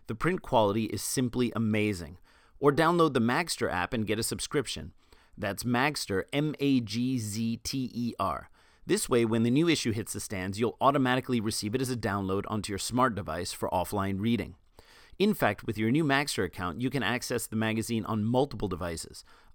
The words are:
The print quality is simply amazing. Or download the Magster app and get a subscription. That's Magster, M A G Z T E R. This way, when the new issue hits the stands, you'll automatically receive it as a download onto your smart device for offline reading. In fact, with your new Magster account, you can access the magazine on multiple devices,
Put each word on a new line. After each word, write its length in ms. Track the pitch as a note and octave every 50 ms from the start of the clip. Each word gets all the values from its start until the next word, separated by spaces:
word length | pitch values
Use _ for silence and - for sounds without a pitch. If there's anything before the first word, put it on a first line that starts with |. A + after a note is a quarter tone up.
| -
The 80 | - A2+
print 280 | - D3 E3+ F#3 -
quality 420 | - - C3 A2+ G#2+ G2+ G#2 A2+ A2
is 180 | - G#2+ G2
simply 500 | - - - C#3 B2+ A2+ - B2+ B2 G#2+ -
amazing. 640 | A#2 A2+ G#2+ A2 G#2+ G#2+ G#2+ G2+ F2 E2+ D#2 F2 - - _ _ - - _ _ -
Or 120 | C#3 D3
download 420 | C3+ E3 D#3+ E3 F3 E3+ E3 D3+ B2+
the 60 | B2
Magster 520 | A2+ A#2 C3 E3 F3 D#3+ - - A#2 C#2+
app 200 | D#2 F2+ F2 -
and 140 | B2+ A2+ G#2
get 120 | F#2+ G#2+ A2
a 60 | A2+
subscription. 680 | - A#2+ F#2+ - - - D3 A2+ - - - - F2+ - _ _ _ - - _ _ -
That's 260 | - G#2 G2+ G2 -
Magster, 640 | A2+ A#2+ A#2+ A#2+ C3+ D3+ C#3+ - - - G2 F#2 - -
M 240 | - C#3+ D3+ D3+ C3+ -
A 220 | C#3+ C#3+ C3+ B2+
G 380 | A2+ G2+ G#2 A#2+ B2 C3 C3 A#2+
Z 420 | G#2+ G#2 G2+ A2+ A2+ A2+ A#2 A2+
T 280 | - - C#3+ C3+ B2+ - -
E 200 | A#2 A#2+ A2+ - -
R. 320 | G2 F2+ C#2+ - - - - _ _ _ _ _ -
This 200 | - E2+ A2 -
way, 200 | - B2+ A#2 A#2
when 160 | A2 A#2 A#2
the 80 | A2+ A#2
new 180 | B2+ D3+ E3+ E3+
issue 240 | D3+ - - A#2+
hits 220 | G2 A2+ F#2+ - -
the 60 | G2+
stands, 380 | - - G#2 F#2 F2+ G2 G2 G#2+
you'll 200 | A#2+ G#2+ - -
automatically 600 | A#2 C3+ C#3 C#3+ B2+ B2 B2+ C3 - - B2 A#2
receive 340 | G2+ A2+ - - G#2 G#2 A2+
it 80 | C3
as 80 | C3+ B2
a 60 | B2+
download 480 | A2+ A2+ G2+ G2 G2+ F#2+ F#2+ F#2+ G2 - -
onto 240 | A2 G#2+ - G#2
your 60 | G2 F#2
smart 360 | - - A2 B2+ B2+ B2+ G2
device 380 | G2+ E2+ D2 D#2 F2 F2+ -
for 160 | - - A2 -
offline 500 | F2 F#2 F2 - G#2 G2+ G2 G2 G2 F#2+
reading. 360 | G#2+ A#2 A#2 G2 - F#2 - _ _ _ _ - - - - - - - - -
In 160 | G3 G#3+ F#3
fact, 320 | - C3 G#2 G#2+ - -
with 100 | A2+ G#2
your 140 | G#2+ A2 A2+
new 140 | C3 D#3+ E3
Magster 380 | C#3 C#3 C#3 D3 - - A#2
account, 380 | F#2+ F2 - - F2+ F2+ D2+ A2
you 80 | B2 B2+
can 140 | C3+ C3+
access 440 | G2+ G2+ B2 B2 - - B2+ A2+ -
the 80 | - A2
magazine 520 | A2 A2 A2 A2 A2+ G#2+ - A#2 A2 F#2
on 180 | - A2+ G#2+ G#2
multiple 420 | A2+ B2+ B2+ C#3+ C3+ - G#2 G#2
devices, 580 | F#2 F#2 D#2 F2+ F2 E2 D#2+ - - - - - - - - - -